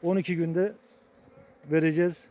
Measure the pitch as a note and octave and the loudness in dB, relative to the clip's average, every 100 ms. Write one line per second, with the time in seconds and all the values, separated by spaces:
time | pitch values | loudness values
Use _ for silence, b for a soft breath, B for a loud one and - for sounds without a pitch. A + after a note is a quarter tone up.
0 | E3+ F#3+ F3+ F3 E3 E3 G3 G#3+ _ _ | 0 -2 0 -2 -2 0 -2 -4 _ _
1 | _ _ - - - - C#3+ D#3 D#3+ D#3 | _ _ -20 -20 -20 -20 -2 2 2 2
2 | F3 E3+ - | 0 -2 -18